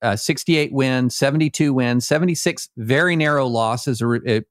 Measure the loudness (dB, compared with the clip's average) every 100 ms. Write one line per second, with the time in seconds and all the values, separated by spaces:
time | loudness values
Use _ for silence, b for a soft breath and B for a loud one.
0 | -2 -2 -2 -2 0 0 0 0 0 0
1 | -2 0 0 2 0 0 0 2 2 0
2 | 0 0 0 0 -2 -4 -10 -6 0 2
3 | 2 2 2 2 0 0 0 -2 -4 -2
4 | 0 0 0 -2 -2